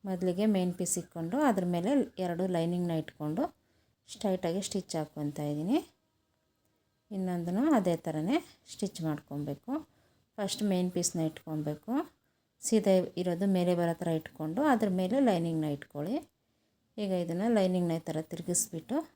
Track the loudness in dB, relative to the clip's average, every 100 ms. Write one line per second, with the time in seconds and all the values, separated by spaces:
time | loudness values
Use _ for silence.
0 | -4 0 0 2 4 4 2 -2 -2 -2
1 | -4 -8 -4 2 2 2 2 0 2 2
2 | 0 -2 -4 -2 0 2 2 0 0 -2
3 | -4 -6 -4 -2 -4 _ _ _ _ _
4 | -20 -4 -2 0 0 -2 -2 -6 -4 -4
5 | -4 -4 -6 -4 -4 -2 0 0 -2 _
6 | _ _ _ _ _ _ _ _ _ _
7 | _ -4 -2 -2 -2 0 4 4 4 0
8 | -2 -2 0 0 -2 -20 -20 -6 -6 -4
9 | -4 -4 -6 -6 -6 -8 -6 -8 -8 _
10 | _ _ _ -6 -4 -2 0 2 2 0
11 | -2 0 -2 -4 -8 -4 -4 -6 -4 -4
12 | -4 _ _ _ _ _ 0 2 6 4
13 | 4 -2 -2 0 2 2 2 2 2 0
14 | 0 -2 -4 -8 -6 0 2 2 2 0
15 | 0 2 4 4 2 0 -2 -4 -8 -8
16 | -4 -6 -8 _ _ _ _ _ _ -6
17 | -2 0 0 0 2 4 4 4 2 0
18 | -2 -4 -4 -8 -2 -2 -2 -6 -4 -4
19 | -4